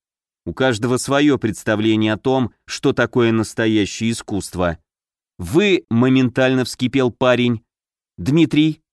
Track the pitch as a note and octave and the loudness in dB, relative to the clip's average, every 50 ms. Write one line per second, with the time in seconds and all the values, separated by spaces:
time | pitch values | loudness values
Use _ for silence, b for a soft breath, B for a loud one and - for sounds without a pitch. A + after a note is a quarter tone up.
0 | _ _ _ _ _ _ _ _ _ - - - C3 C3 A#2 G#2 A#2+ A#2+ B2+ B2 | _ _ _ _ _ _ _ _ _ -10 -4 -2 0 0 0 0 -2 -2 -2 -2
1 | - - C#3 C#3+ D3 D3 C3+ A#2 - A2 F#2 - - A2+ G#2+ G#2 G#2+ A2 A2 A2 | -2 -2 0 2 2 2 2 2 0 -4 -6 -4 -4 -2 -2 0 0 0 2 2
2 | A2 A2 G#2+ - - C3+ C3 C3 B2 - - _ _ - - - - C#3 B2 - | 0 0 -2 -2 -2 0 0 0 -2 -4 -6 _ _ -14 -10 -4 -2 -2 0 0
3 | A#2+ A2 - B2+ A#2 A2+ A2+ A2 G#2+ - - - A2+ A2 A2 G#2+ G2 - - - | -2 0 0 2 2 2 2 0 -2 -4 -4 -2 -2 0 0 0 0 -2 -4 -4
4 | A2+ A2+ A#2 - - - G#2+ F#2+ - - - F2+ F2+ E2+ E2 - _ _ _ _ | -4 -4 -4 -6 -8 -6 -6 -6 -6 -6 -6 -4 -4 -4 -4 -6 _ _ _ _
5 | _ _ _ _ _ _ _ - F2+ E2+ G2+ E3+ G#3 G3+ F3+ - - - A2 A#2 | _ _ _ _ _ _ _ -14 -8 -2 0 2 2 2 2 0 0 -2 0 2
6 | B2 C3 C3 C3 C3 A#2+ - C3+ C3 B2+ C3 B2+ B2 - - - B2+ A#2 - C3+ | 2 4 4 2 2 0 0 0 0 2 2 0 -2 -4 -4 -4 -4 -2 0 0
7 | B2+ B2 - - C3 B2+ B2 A#2+ B2 A#2+ A#2 A2 - _ _ _ _ _ _ _ | 0 0 -2 0 2 2 2 2 2 0 -2 -4 -6 _ _ _ _ _ _ _
8 | _ _ _ - E2+ C3 C#3+ E3+ D#3+ - - D3 D#3 D#3+ D3+ - _ _ | _ _ _ -8 -2 0 2 2 2 4 4 2 2 2 0 -4 _ _